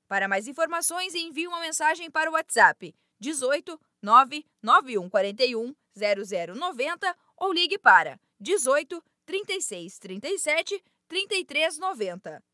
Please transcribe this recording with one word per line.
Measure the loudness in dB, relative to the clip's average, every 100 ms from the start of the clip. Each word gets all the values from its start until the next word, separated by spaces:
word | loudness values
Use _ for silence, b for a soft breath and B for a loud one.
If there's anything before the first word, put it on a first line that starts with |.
| _
Para | -2 0
mais | -2 -4
informações, | -4 -4 -2 -2 -4 -6
envie | -8 -8 -8 -8
uma | -8
mensagem | -6 -2 0 0 -4
para | -2 0
o |
WhatsApp | -2 0 6 6 6 -8 -18 _ _
dezoito, | -8 -4 -2 -2 -4 -16 _ _
nove, | 6 6 6 -2 -12 _
nove | 4 4 4 -4
um | -2
quarenta | 0 0 0
e | 0
um, | 0 -6 -10 _ -4
zero | -2 -2
zero | -2 -6 -6
noventa | -6 -6 -4 -4 -4 -6 -6 _ _
ou | -2
ligue | 0 0 4
para | 8 8 6 -4 _ _
dezoito, | -2 0 2 0 0 -10 -14 _ -10
trinta | -8 -6
e | -6
seis, | -6 -8 -12 -14
trinta | -12 -10 -6
e | -4
sete, | 0 -2 -2 -8 -10 _ _
trinta | -6 -2
e | -4
três | -2 -2 -2 -2
noventa. | -6 -4 -6 -6 -14 -18 _